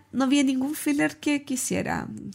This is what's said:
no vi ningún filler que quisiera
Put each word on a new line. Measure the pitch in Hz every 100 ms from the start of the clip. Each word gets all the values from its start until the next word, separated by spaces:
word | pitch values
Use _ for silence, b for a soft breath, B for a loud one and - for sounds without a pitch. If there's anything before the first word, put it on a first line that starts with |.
| -
no | 240 262
vi | 285 277
ningún | 262 269 302
filler | 302 285 302 -
que | - 285
quisiera | 285 254 - 185 - - - 214 -